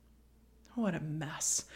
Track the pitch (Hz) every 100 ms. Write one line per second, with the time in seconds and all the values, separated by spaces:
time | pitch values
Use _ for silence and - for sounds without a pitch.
0 | - - - - - - - - 220 165
1 | 156 151 147 156 - - -